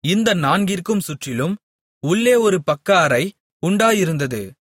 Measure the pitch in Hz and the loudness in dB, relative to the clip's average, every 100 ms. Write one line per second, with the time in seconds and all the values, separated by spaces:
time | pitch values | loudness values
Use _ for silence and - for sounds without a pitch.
0 | 147 202 226 190 143 180 196 196 175 214 | 0 0 2 2 2 2 0 -2 -2 -4
1 | - 147 139 120 151 202 _ _ _ _ | -4 -10 -8 -4 -4 -4 _ _ _ _
2 | 139 202 240 247 220 185 151 147 - 190 | -2 0 2 4 2 0 -2 -4 2 2
3 | 151 123 180 _ _ _ 165 202 226 220 | 4 0 -2 _ _ _ -2 2 2 2
4 | 170 156 139 117 95 - | 0 -2 -4 -6 -10 -16